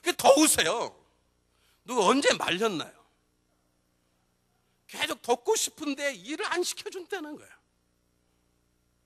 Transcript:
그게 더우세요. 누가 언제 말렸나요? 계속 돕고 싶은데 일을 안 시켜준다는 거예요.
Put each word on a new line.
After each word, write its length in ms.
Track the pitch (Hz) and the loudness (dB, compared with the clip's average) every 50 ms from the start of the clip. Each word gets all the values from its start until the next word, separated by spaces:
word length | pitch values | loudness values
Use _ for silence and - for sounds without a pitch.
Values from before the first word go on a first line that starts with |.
그게 140 | - 339 - | -4 -4 -4
더우세요. 840 | - - 262 277 294 311 - - - 170 160 208 233 170 107 - _ _ _ _ _ _ _ _ _ _ _ _ _ _ _ _ _ _ | 2 6 6 8 8 6 4 4 2 2 0 0 -2 -6 -8 -10 _ _ _ _ _ _ _ _ _ _ _ _ _ _ _ _ _ _
누가 200 | - 254 247 185 | -4 0 2 4
언제 280 | 190 254 285 320 - 254 | 4 4 4 4 2 2
말렸나요? 580 | 156 - 143 165 185 220 220 185 147 117 - - _ _ _ _ _ _ _ _ _ _ _ _ _ _ _ _ _ _ _ _ _ _ _ _ _ _ _ _ _ _ _ _ _ _ _ _ _ _ - | 2 0 -2 -2 0 0 -2 -2 -4 -8 -10 -14 _ _ _ _ _ _ _ _ _ _ _ _ _ _ _ _ _ _ _ _ _ _ _ _ _ _ _ _ _ _ _ _ _ _ _ _ _ _ -16
계속 340 | - - 294 302 311 - | -6 -6 -4 -4 -4 -8
돕고 320 | - - 240 - - 403 440 | -2 -2 -2 -2 0 -2 0
싶은데 600 | - - - - - 302 285 277 285 285 277 262 | 0 0 -4 -6 -8 -8 -8 -6 -4 -4 -6 -6
일을 300 | 175 180 247 311 330 427 | -8 -12 -12 -10 -8 -6
안 160 | 349 330 359 | -6 -4 -4
시켜준다는 720 | 349 - - - - 415 330 381 330 - 403 370 302 294 302 | -4 -4 -6 -10 -12 -14 -14 -14 -12 -10 -10 -10 -10 -12 -14
거예요. 160 | - - - - _ _ _ _ _ _ _ _ _ _ _ _ _ _ _ _ _ _ _ _ _ _ _ _ _ _ _ _ _ _ | -16 -20 -20 -20 _ _ _ _ _ _ _ _ _ _ _ _ _ _ _ _ _ _ _ _ _ _ _ _ _ _ _ _ _ _